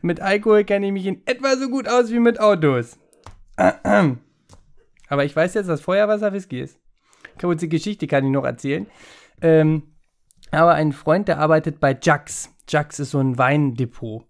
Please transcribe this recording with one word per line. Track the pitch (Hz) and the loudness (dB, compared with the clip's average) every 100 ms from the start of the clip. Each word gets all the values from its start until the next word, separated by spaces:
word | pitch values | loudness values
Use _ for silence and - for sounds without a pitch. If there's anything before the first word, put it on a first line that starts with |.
Mit | 170 170 | -4 -4
Alkohol | 190 202 208 214 | -2 -2 4 4
kenne | 208 202 196 | 4 0 -2
ich | |
mich | 196 190 | -4 -6
in | 180 - | -8 -6
etwa | 247 269 262 | -4 0 -2
so | 269 | -2
gut | 262 214 | -4 0
aus | 240 240 | 0 2
wie | 233 | 2
mit | 233 233 | 2 4
Autos. | 214 196 156 127 117 - _ _ - | 2 4 2 0 -4 -12 _ _ -20
<clears throat> | - - - | -20 -20 0
Aber | - - 190 208 175 120 _ _ _ - _ - _ _ _ 143 139 | 0 0 0 2 2 0 _ _ _ -20 _ -20 _ _ _ -2 -2
ich | 156 | 0
weiß | 170 214 | -2 -2
jetzt, | 190 | -4
dass | 156 | -6
Feuerwasser | - 190 208 214 208 | -2 0 0 0 -2
Whisky | 196 190 123 | -6 -10 -12
ist. | 135 _ _ _ _ _ - - | -12 _ _ _ _ _ -20 -8
Kurze | 175 165 170 | -4 -2 -2
Geschichte | 160 - 208 160 | -4 -4 -8 -2
kann | 143 135 | 0 0
ich | |
noch | 135 - | -2 -2
erzählen. | - 135 147 208 _ - - _ _ | -6 -6 -6 -8 _ -20 -20 _ _
Ähm, | 165 160 156 156 - _ _ _ _ _ - | 2 4 4 0 -6 _ _ _ _ _ -8
aber | 151 170 | 2 4
ein | 151 156 | 4 0
Freund, | 139 - 165 202 | -2 0 0 0
der | 151 | -2
arbeitet | 151 160 160 151 | 2 2 0 -2
bei | 139 131 | -2 0
Jax. | - 147 - - - _ - | 0 0 -2 -14 -14 _ -6
Jax | 151 147 - | -4 -4 -8
ist | 143 | -6
so | 143 | -2
ein | 135 123 | -2 2
Weindepot. | 127 147 147 120 123 - 117 110 - | 2 2 0 -2 -6 -6 -12 -12 -16